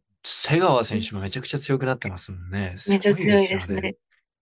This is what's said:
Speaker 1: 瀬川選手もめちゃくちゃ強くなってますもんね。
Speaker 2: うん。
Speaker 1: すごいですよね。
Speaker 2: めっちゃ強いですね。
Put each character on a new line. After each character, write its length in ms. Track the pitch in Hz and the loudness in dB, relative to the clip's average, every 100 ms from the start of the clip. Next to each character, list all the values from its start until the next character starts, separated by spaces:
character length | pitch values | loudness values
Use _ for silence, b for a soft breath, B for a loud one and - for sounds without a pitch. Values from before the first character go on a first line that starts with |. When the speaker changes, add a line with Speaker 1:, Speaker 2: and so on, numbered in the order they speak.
| _ _ | _ _
Speaker 1:
瀬 360 | - - - 156 | -6 -2 2 4
川 240 | 185 127 113 | 4 4 2
選 160 | 107 | -2
手 120 | 110 | -4
も 80 | 101 | -6
め 80 | 95 | -6
ち 80 | 127 | -6
ゃ 40 | |
く 40 | - | -6
ち 60 | |
ゃ 60 | 139 | -6
強 180 | - 135 | -2 -2
く 80 | 131 | 0
な 100 | 127 | -2
っ 40 | |
て 100 | 113 | -6
ま 80 | 92 | -8
す 140 | - | -10
も 80 | 92 | -12
ん 100 | 90 | -6
ね。 220 | 98 95 | -4 -4
Speaker 2:
う 20 | - | -4
ん。 20 | |
Speaker 1:
す 100 | - | 2
ご 60 | 196 | 4
い 40 | |
で 20 | |
す 80 | 202 | 4
よ 60 | 202 | 2
ね。 200 | 208 202 | 4 4
Speaker 2:
め 80 | 190 | 4
っ 20 | |
ち 80 | 190 | 0
ゃ 20 | |
強 0 | |
い 20 | |
で 0 | |
す 120 | 190 | -4
ね。 260 | 190 190 - _ _ _ _ | -4 -6 -8 _ _ _ _